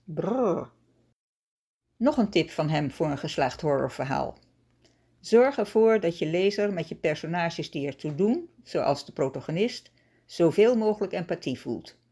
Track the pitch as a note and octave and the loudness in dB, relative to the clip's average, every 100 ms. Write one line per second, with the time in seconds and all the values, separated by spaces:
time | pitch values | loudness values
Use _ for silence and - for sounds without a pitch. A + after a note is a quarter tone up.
0 | - D3+ G3 C4 A3+ E3 - _ _ _ | -10 -6 -2 0 0 0 -4 _ _ _
1 | _ _ _ _ _ _ _ _ _ - | _ _ _ _ _ _ _ _ _ -2
2 | B3 D4+ G#3+ F3+ D#3 - D3+ D3+ C#3+ - | 0 2 2 0 0 -2 -2 0 -2 -2
3 | D#3 C3+ D3+ - C3 - D3+ C3+ C3+ - | -2 -2 -4 -2 -2 -2 -2 0 -2 -4
4 | C3+ C#3 - - _ _ _ _ _ _ | -4 -2 -4 -8 _ _ _ _ _ _
5 | _ _ - A3+ B3+ C4+ G#3 A3 A3+ A3 | _ _ 2 6 6 2 0 4 4 4
6 | E3+ E3+ D#3 F3 G3 G3+ G#3 F3+ D#3 - | 0 -2 -2 2 2 2 -2 -2 -6 -4
7 | D#3+ D3+ D#3+ F3 E3+ E3 D3 D3+ C#3 - | -2 -2 -4 -2 -2 -4 -8 -6 -6 -6
8 | D3+ D3 G3+ E4 E4+ _ - E3 - C#3+ | -6 0 2 0 -4 _ -8 -2 0 0
9 | - - C#3 - - E3 A#3 - - _ | -4 -4 -4 -4 -4 -2 -2 -4 -16 _
10 | _ _ _ - E3+ E3 A3+ A#3 G#3+ G#3+ | _ _ _ 2 4 6 4 4 2 0
11 | G3 - E3+ F3 C#3+ B2 C3 G2+ - - | -2 -4 -6 -6 -4 -6 -6 -8 -10 -20
12 | _ | _